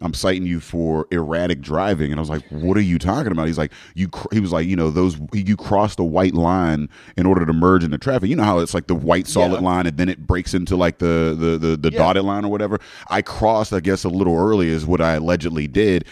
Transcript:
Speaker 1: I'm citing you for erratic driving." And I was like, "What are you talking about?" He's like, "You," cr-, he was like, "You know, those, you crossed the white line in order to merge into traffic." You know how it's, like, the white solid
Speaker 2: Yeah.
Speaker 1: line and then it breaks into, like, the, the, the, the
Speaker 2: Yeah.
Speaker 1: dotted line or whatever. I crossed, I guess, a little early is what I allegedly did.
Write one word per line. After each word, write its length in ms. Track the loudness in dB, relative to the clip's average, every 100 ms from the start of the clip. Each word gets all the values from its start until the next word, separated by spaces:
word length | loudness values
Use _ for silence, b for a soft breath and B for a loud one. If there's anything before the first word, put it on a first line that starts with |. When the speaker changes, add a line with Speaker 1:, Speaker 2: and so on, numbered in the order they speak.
Speaker 1:
I'm 120 | -8
citing 320 | -4 -2 -2 -2
you 140 | -4
for 480 | -6 -4 -2 -2 -2
erratic 520 | -4 -2 -2 -2 -4
driving." 500 | -4 -2 0 -2 -2
And 80 | -4
I 20 |
was 80 | -4
like, 140 | -6 -8
"What 260 | -4 0 2
are 60 |
you 180 | 2 0
talking 320 | 0 -2 -2
about?" 160 | -2 -2
He's 100 | -2
like, 140 | -4 B B
"You," 160 | -6 -6
cr-, 180 | -6 -4
he 80 | -2
was 100 | 0
like, 160 | -2 0
"You 80 | 0
know, 140 | 0
those, 280 | 2 0 -2 -6
you 240 | -4 0 -2
crossed 400 | 0 0 2 0
the 80 |
white 300 | -2 2 2
line 560 | 2 2 2 0 0 -4 B B B
in 100 | 2
order 200 | 4 2
to 80 |
merge 320 | 4 6 4 2
into 120 | -2
traffic." 320 | -2 0 0
You 60 | 2
know 80 |
how 160 | 2 2
it's, 140 | 0
like, 140 | -2 -2
the 80 | -2
white 300 | 2 0 0
solid 360 | 2 2 2
Speaker 2:
Yeah. 60 | 0
Speaker 1:
line 200 | 0 0
and 80 | 0
then 140 | -2
it 180 | -2 -2
breaks 260 | -2 -2
into, 220 | -4 0 0
like, 220 | 0 0
the, 360 | 0 2 0 0
the, 180 | 0 0
the, 200 | 0 0
the 140 | 0
Speaker 2:
Yeah. 60 | 2
Speaker 1:
dotted 260 | 2 2 0
line 180 | -2
or 80 | -4
whatever. 260 | -2 -2 -4 B B B
I 140 | -4
crossed, 500 | -4 0 2 2 0
I 80 | -2
guess, 240 | 0 0
a 60 | 0
little 260 | 0 2 2
early 320 | 2 2 2
is 180 | 0 0
what 140 | 0
I 140 | 2
allegedly 520 | 0 0 -2 -2 -4 -2
did. 380 | 2 2 2 -2